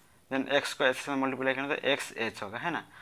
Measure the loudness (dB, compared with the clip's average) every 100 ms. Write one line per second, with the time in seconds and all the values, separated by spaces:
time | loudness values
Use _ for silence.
0 | _ _ -4 -2 2 2 2 2 4 4
1 | -2 0 0 0 0 0 0 0 2 0
2 | -2 -4 -4 -4 -8 -4 -4 -4 -6 -16